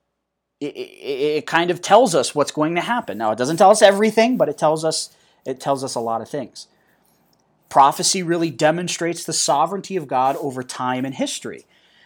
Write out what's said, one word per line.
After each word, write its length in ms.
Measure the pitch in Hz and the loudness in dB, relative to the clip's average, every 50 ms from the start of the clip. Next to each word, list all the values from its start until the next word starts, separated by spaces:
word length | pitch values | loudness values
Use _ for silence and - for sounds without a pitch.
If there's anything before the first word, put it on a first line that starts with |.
| _ _ _ _ _ _ _ _ _ _ _ _ | _ _ _ _ _ _ _ _ _ _ _ _
it, 160 | 143 143 - | -10 -10 -10
it, 600 | 110 110 52 50 50 90 123 143 123 143 151 151 147 | -12 -14 -14 -16 -12 -8 -8 -4 -2 -2 0 0 -2
it 80 | - | -2
kind 240 | - 160 165 175 175 | 0 0 0 0 0
of 100 | 175 - | -2 -4
tells 340 | - - 196 226 254 196 165 | 2 6 6 6 6 6 2
us 200 | 139 120 - - | 2 0 0 0
what's 160 | 147 135 - | -2 -2 0
going 240 | - - 151 160 170 | -2 -2 -2 -2 -2
to 80 | 175 | -2
happen. 340 | 160 202 240 240 - - 98 | -4 -2 -4 -4 -4 -6 -6
Now, 160 | 107 113 107 | -4 -2 -2
it 60 | 214 214 | 0 0
doesn't 180 | 127 143 165 | -2 0 4
tell 140 | 160 202 190 | 6 6 6
us 100 | 214 - | 8 8
everything, 560 | 220 196 196 196 220 220 214 226 226 254 254 | 6 6 6 4 2 2 4 2 2 2 2
but 140 | 180 151 147 | 2 0 0
it 80 | 143 - | 0 0
tells 260 | 170 151 160 156 160 | 0 0 0 0 -2
us, 240 | 160 156 - - - _ _ _ _ _ _ - | -2 -4 -4 -8 -10 _ _ _ _ _ _ -10
it 120 | 131 131 131 | -10 -10 -6
tells 240 | - 147 139 127 | -4 -2 -2 -2
us 120 | 135 123 - | -4 -6 -6
a 60 | 127 | -6
lot 200 | 113 113 113 113 | -4 -4 -4 -6
of 80 | 107 - | -6 -8
things. 400 | - 143 113 - - - - - _ _ _ _ _ _ _ _ _ _ _ _ _ _ _ _ _ _ _ - | -8 -10 -10 -10 -14 -20 -20 -20 _ _ _ _ _ _ _ _ _ _ _ _ _ _ _ _ _ _ _ 0
Prophecy 520 | - 147 135 143 151 - 175 - - 190 | 4 6 6 6 4 0 -2 -2 -2 -2
really 280 | 175 165 170 175 170 165 | -2 -2 -2 -2 -2 -4
demonstrates 760 | 123 113 151 151 165 175 180 175 - - 170 170 170 170 - | -2 0 2 2 2 0 -4 -6 -6 -4 -4 -4 -6 -6 -8
the 80 | - | -6
sovereignty 640 | 156 - - - 147 139 160 175 202 190 - - 190 | -4 -2 0 0 0 0 0 -2 -4 -6 -8 -8 -8
of 100 | 175 147 | -8 -6
God 300 | 127 139 127 131 135 139 | -2 -2 0 0 0 0
over 260 | - 156 139 123 127 | -2 -6 -8 -8 -8
time 440 | 127 - - - 127 127 127 127 131 | -10 -10 -10 -6 -6 -4 -4 -4 -6
and 80 | 135 127 | -6 -6
history. 500 | - 277 285 - - - 110 78 - - _ _ _ _ _ _ _ _ | -6 -6 -6 -6 -8 -10 -12 -14 -14 -18 _ _ _ _ _ _ _ _